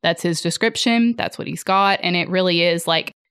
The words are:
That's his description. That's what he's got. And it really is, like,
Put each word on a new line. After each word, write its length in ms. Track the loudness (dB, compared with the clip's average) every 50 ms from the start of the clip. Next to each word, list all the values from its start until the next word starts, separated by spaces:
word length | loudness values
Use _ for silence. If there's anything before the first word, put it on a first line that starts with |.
| -2
That's 180 | -2 -2 0
his 200 | -2 -2 -2 -2
description. 720 | -2 -4 -2 -2 -2 -2 -2 0 0 2 2 4 2 2 2 0
That's 200 | -4 -4 -4 -8
what 100 | -10 -10
he's 160 | -10 -6 -2
got. 360 | 0 2 2 2 2 2 0 0
And 120 | -2 -2
it 140 | -2 -2 0
really 320 | 0 0 2 2 2 4
is, 260 | 4 2 2 2 0 0
like, 240 | 0 0 0 -4 -10 _ _ _